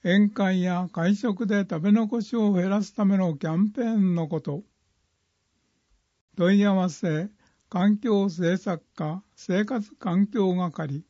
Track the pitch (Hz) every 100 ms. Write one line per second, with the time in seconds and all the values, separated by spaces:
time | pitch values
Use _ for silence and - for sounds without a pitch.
0 | - 196 208 208 196 185 180 180 180 -
1 | 170 202 247 190 208 202 185 165 190 214
2 | 214 233 208 233 208 185 185 202 190 -
3 | 202 196 180 147 160 165 208 240 233 226
4 | 190 170 160 160 - 147 - _ _ _
5 | _ _ _ _ _ _ _ _ _ _
6 | _ _ _ - 175 202 202 190 180 -
7 | 180 156 202 _ _ _ _ 180 196 208
8 | 247 202 196 170 170 180 202 165 _ -
9 | 156 180 _ _ - 185 214 254 208 -
10 | 190 175 202 220 190 180 180 - 151 139
11 | -